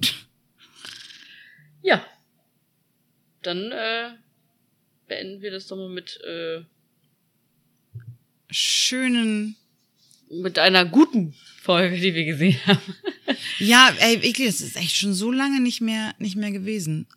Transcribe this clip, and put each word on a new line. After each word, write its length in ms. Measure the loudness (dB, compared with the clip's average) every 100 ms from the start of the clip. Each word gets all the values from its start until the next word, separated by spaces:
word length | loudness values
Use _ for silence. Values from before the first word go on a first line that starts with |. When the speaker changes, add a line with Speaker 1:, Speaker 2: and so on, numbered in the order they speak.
| -6 -6 -14 _ _ _ _ _ -20 -18 -20 -20 -20 -20 -20 _ _ _
Speaker 1:
Ja. 240 | 0 0 -2 _ _ _ _ _ _ _ _ _ _ _ _ _
Dann, 300 | -8 -8 -8
äh, 400 | -8 -6 -6 -8 -16 _ _ _ _ _ _ _ _ _
beenden 340 | -10 -10 -12
wir 100 | -12
das 160 | -12 -12
doch 100 | -12
mal 120 | -10
mit, 300 | -12 -14 -16
äh, 400 | -14 -10 -10 -10 -14 _ _ _ _ _ _ _ _ _ _ _ _ -20 -20 -20 _ _ _
Speaker 2:
Schönen 1040 | -4 -2 0 0 0 0 0 0 -2 -4 -10 _ _ _ _ _ _ _
Speaker 1:
mit 300 | -8 -4 2
einer 260 | 4 4 4
guten 480 | 6 6 4 -2 -6 -20 -8
Folge, 360 | 0 2 2 0
die 140 | 0
wir 120 | 0 -2
gesehen 340 | 2 4 4 4
haben. 160 | 2
<laughs> 140 | 2 -10 -10 -8 -6 -6 -6 -2
Speaker 2:
Ja, 340 | 4 8 8 6
ey, 220 | 4 4
wirklich, 240 | 0 0 0
das 140 | -2
ist 140 | -6 -6
echt 200 | -4 -2
schon 160 | -2
so 180 | -2 0
lange 280 | 0 0 2
nicht 200 | 0 0
mehr, 320 | -2 -2 -6 -8
nicht 160 | -8 -4
mehr 160 | -4
gewesen. 560 | -4 -6 -4 -4 -6 -8